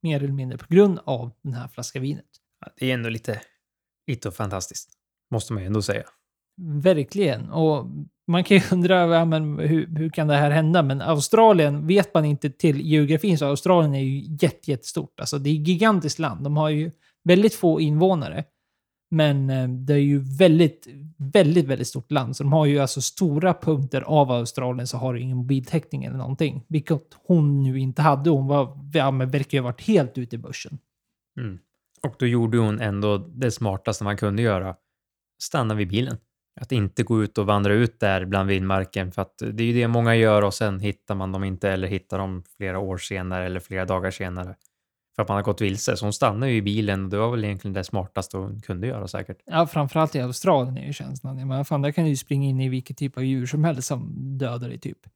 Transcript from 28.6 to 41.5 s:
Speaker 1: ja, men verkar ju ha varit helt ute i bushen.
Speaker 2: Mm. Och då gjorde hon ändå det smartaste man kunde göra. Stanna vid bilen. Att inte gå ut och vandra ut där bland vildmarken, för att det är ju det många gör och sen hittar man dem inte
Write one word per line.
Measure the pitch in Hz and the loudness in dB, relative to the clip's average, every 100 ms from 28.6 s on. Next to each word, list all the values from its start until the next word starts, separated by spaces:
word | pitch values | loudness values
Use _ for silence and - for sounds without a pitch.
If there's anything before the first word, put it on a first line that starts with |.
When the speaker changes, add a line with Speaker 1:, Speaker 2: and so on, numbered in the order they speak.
| 131 - 143 | 0 -6 -4
Speaker 1:
ja, | 156 135 | 0 2
men | 135 131 | 0 0
verkar | 139 139 139 | -2 -2 -2
ju | |
ha | 123 | -2
varit | 120 | -6
helt | - 214 127 - | 0 2 2 -4
ute | 120 117 | -10 -10
i | |
bushen. | 117 - - 143 _ _ _ _ _ - | -12 -14 -14 -16 _ _ _ _ _ -12
Speaker 2:
Mm. | 117 92 _ _ _ _ | -10 -12 _ _ _ _
Och | 143 - | -10 -2
då | 127 | 2
gjorde | 120 117 117 | 2 2 2
hon | 110 104 | 2 2
ändå | 107 101 104 101 | -2 0 0 0
det | 98 123 127 | -2 -4 -4
smartaste | - 110 95 - 107 | -2 -2 -2 -4 -4
man | 101 104 | -4 -2
kunde | 104 101 | -2 0
göra. | 117 95 95 90 _ _ _ _ _ _ | 0 0 -4 -10 _ _ _ _ _ _
Stanna | - 156 113 | -6 -2 -2
vid | 107 98 | -2 -2
bilen. | 101 127 120 _ _ _ - | -2 -2 -6 _ _ _ -18
Att | - | -4
inte | 127 101 - | 0 0 -2
gå | 120 113 | 0 0
ut | 104 - | 0 -2
och | 101 | 0
vandra | 104 101 | 2 4
ut | 104 117 - | 2 2 0
där | 104 95 92 | 0 0 0
bland | 98 95 | 0 0
vildmarken, | 98 95 95 92 - 92 | 0 0 -2 -2 -6 -6
för | 90 | -6
att | 95 _ | -8 _
det | 113 107 | -10 -4
är | 117 | -2
ju | |
det | 120 117 | 0 0
många | 117 117 117 | 2 4 4
gör | 110 104 | 6 6
och | 101 | 4
sen | - 110 95 | 0 -4 -2
hittar | 101 101 _ 98 | -6 -8 _ -6
man | 95 | -4
dem | 95 | -4
inte | 98 | -6